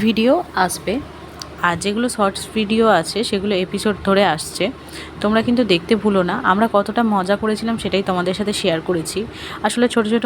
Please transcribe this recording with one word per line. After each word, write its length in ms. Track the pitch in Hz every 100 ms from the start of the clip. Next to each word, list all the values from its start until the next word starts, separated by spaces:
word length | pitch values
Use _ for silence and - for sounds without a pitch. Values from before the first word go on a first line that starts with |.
| 220
ভিডিও 280 | 220 226 320 349 190
আসবে, 380 | 180 - - 240 - - - - - - 175
আর 80 | 170
যেগুলো 240 | 196 208 240
শর্টস 340 | 233 196 190 - 220
ভিডিও 300 | 208 220 226 185
আছে 180 | 165 196
সেগুলো 300 | 233 202 202 185 185
এপিসোড 300 | 202 214 196 -
ধরে 160 | 190 196
আসছে। 380 | 156 - - 190 - - - - -
তোমরা 200 | 208 220 226
কিন্তু 140 | 240 220
দেখতে 200 | 170 170 220
ভুলো 260 | 214 196
না। 120 | 175 208
আমরা 240 | 180 190 226 202
কতটা 260 | 208 208 233
মজা 220 | 202 180 202
করেছিলাম 380 | 214 214 226 226
সেটাই 260 | 196 185 196
তোমাদের 260 | 180 180 190
সাথে 140 | 208
শেয়ার 260 | 208 190 160
করেছি। 380 | 156 175 151 190 226 - - -
আসলে 220 | 214 233 240
ছোট 120 | 240 214
ছোট 100 | 233